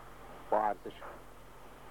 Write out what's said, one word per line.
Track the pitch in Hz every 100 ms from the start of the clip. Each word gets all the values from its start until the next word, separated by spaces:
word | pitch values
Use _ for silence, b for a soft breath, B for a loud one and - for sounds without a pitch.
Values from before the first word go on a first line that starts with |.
| - - - - -
با | 104
ارزش، | 107 101 107 - - - - - - - - - -